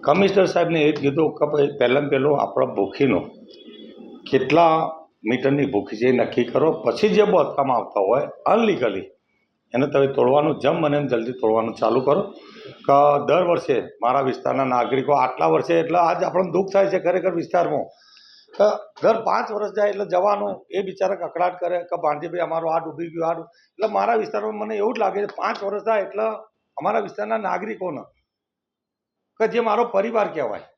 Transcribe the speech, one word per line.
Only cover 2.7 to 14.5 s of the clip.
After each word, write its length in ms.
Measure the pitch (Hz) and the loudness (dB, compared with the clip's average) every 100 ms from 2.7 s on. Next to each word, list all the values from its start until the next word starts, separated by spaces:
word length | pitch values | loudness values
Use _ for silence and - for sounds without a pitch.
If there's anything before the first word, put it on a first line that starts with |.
| 107 98 - 139 90 - - - - - - - - - - - | 0 -4 0 2 2 -2 -16 -20 -20 -20 -20 -20 -20 -20 -20 -2
કેટલા 600 | 135 127 151 170 160 - - - _ | -2 2 4 4 4 -2 -8 -20 _
મીટરની 420 | - 127 135 143 139 | -4 -2 0 0 0
ભૂખી 300 | 101 98 104 | -2 -4 -2
છે 120 | 123 | 0
એ 40 | |
નક્કી 320 | 123 117 - | 2 0 0
કરો, 280 | 120 - 156 | 0 2 0
પછી 360 | 156 123 - 214 | 0 -2 2 2
જે 160 | 190 | 4
બાંધકામ 480 | 208 190 139 - 135 | 4 4 2 0 0
આવતા 280 | 123 101 - | 0 0 -2
હોય 280 | 95 123 147 - - | 2 0 -2 -6 0
અનલીગલી 640 | 202 226 156 117 95 85 _ _ _ _ _ _ | 2 2 0 -2 -2 -10 _ _ _ _ _ _
એને 120 | 120 143 | -2 0
તમે 200 | 139 139 | 2 2
તોડવાનું, 540 | 135 123 143 156 139 | 2 4 4 2 0
જેમ 200 | 131 170 | 0 0
બને 160 | 151 147 | 0 0
એમ 100 | 139 | 0
જલ્દી 260 | 120 113 | -2 -2
તોડવાનું 420 | 127 110 110 113 | -2 0 2 0
ચાલુ 260 | - 113 117 | -2 0 2
કરો. 220 | 127 156 202 - - - - | 2 0 -2 -12 -20 -20 -20
કે 580 | - - 139 147 143 117 | -8 4 6 6 4 2
દર 160 | 156 | 2
વર્ષે 400 | 180 170 - 123 92 - | 2 0 0 -2 -2 -4
મારા 180 | 117 131 | 0 2
વિસ્તારના 440 | 131 113 131 | 0 -2 -2